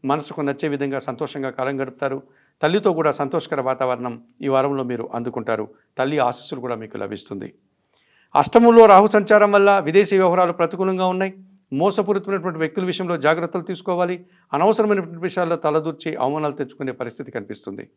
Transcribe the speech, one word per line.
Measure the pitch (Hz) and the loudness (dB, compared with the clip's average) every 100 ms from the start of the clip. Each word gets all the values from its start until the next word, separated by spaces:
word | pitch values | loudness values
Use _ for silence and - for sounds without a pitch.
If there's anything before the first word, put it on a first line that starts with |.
| 131 | -2
మనసుకు | 151 147 - | -4 -4 -6
నచ్చే | 143 139 156 | -6 -4 -4
విధంగా | 143 139 135 | -4 -4 -6
సంతోషంగా | 135 120 147 143 135 | -8 -8 -10 -8 -8
కాలం | 127 131 135 | -6 -6 -6
గడుపుతారు. | 131 123 139 135 _ _ _ _ | -8 -6 -6 -6 _ _ _ _
తల్లితో | 151 196 214 | 0 2 2
కూడా | 160 156 | 2 0
సంతోషకర | - 135 165 - 143 | 0 -4 -4 -4 -4
వాతావరణం | 127 131 131 123 123 117 _ _ | -4 -2 -2 -4 -6 -12 _ _
ఈ | 135 | 0
వారంలో | 135 139 139 | 0 0 -2
మీరు | 123 120 - | -4 -6 -6
అందుకుంటారు. | 120 120 120 113 110 107 _ _ - | -6 -6 -6 -4 -4 -6 _ _ -4
తల్లి | 135 147 | -2 0
ఆశీస్సులు | 123 120 - 135 | -2 -4 -12 -10
కూడా | 123 113 | -8 -8
మీకు | 107 104 | -8 -10
లభిస్తుంది. | 101 104 - 101 - _ _ _ _ _ _ _ _ - | -8 -10 -10 -12 -12 _ _ _ _ _ _ _ _ 0
అష్టమంలో | 233 233 233 233 220 | 4 6 8 10 10
రాహు | 196 208 | 10 8
సంచారం | 214 196 208 208 | 2 4 4 6
వల్ల | 202 196 196 | 6 4 4
విదేశీ | 151 180 202 196 | 4 2 4 2
వ్యవహారాలు | 185 180 180 | 2 2 0
ప్రతికూలంగా | 175 170 185 190 185 185 | 0 -4 -2 -2 0 -2
ఉన్నాయి. | 185 190 190 - _ _ | -2 -4 -6 -20 _ _
మోసపూరితమైనటువంటి | 135 190 202 196 196 196 196 175 156 | -2 -2 0 -2 -4 -2 -4 -4 -4
వ్యక్తుల | 160 - 185 | -6 -4 -6
విషయంలో | 180 180 170 | -4 -4 0
జాగ్రత్తలు | 143 165 170 180 | 2 0 -2 -6
తీసుకోవాలి. | 170 180 - 175 175 180 - _ _ | -8 -10 -6 -2 -2 -4 -12 _ _
అనవసరమైనటువంటి | 143 190 220 214 196 170 165 | 0 2 2 0 0 -4 -8
విషయాల్లో | 175 - 170 165 | -6 -4 -2 -2
తలదూర్చి | 160 156 156 151 160 - | 0 -2 -2 -8 -10 -4
అవమానాలు | 131 151 151 | -4 -2 -6
తెచ్చుకునే | 143 135 - 135 | -6 -10 -8 -10
పరిస్థితి | 127 120 - - | -8 -12 -12 -12
కనిపిస్తుంది. | 117 101 107 - 95 - | -12 -12 -14 -14 -14 -18